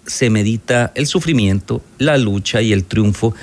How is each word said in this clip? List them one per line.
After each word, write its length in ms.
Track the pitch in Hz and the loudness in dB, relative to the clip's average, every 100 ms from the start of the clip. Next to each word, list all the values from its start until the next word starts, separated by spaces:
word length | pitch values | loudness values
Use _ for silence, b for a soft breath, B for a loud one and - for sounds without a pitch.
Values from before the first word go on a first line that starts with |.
| - | -10
se 260 | - 120 | -2 0
medita 600 | 110 104 113 - 123 117 123 | 2 0 -2 0 0 0 -2
el 100 | 147 | -2
sufrimiento, 800 | 180 160 131 98 98 - 113 - - | -2 0 2 2 0 -2 -8 -8 -4
la 200 | 147 139 | 0 2
lucha 440 | 107 98 - 113 | 0 -2 -2 0
y 120 | 113 | 2
el 120 | 98 90 | 0 0
triunfo 500 | 110 104 95 113 - | 0 2 2 -2 -2